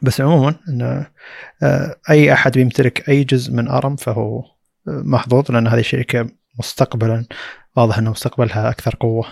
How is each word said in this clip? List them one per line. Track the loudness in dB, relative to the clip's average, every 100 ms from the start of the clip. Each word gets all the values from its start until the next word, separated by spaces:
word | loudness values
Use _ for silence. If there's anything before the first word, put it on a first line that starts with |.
بس | -2 0
عمومًا | 2 4 2 0 -6
إن، | -6 -4 -4 -8 _ -20 -20 -20 -2
آه، | 0 0 -2 -6 2
أي | 6 6
أحد | 4 2
بيمتلك | 2 2 2 0 0 0
أي | 2
جزء | 2 0 0
من | -4 -2
أرم | -2 -2 -4
فهو، | -4 -4 -4 -6
آه، | -10 _ _ _ -10
محظوظ، | -8 -2 -2 2 0 2
لأن | 0 2
هذه | 2
الشركة | 0 -2 -2 -2 -4 -8 _ -12
مستقبلًا | -8 -2 -2 0 -2 -2 -6 -12 -16 -18 _ 0
واضح | 2 2
أن | -2
مستقبلها | -2 -4 -2 -2 0 -2
أكثر | -4 -4 -2
قوة | -2 -2 -4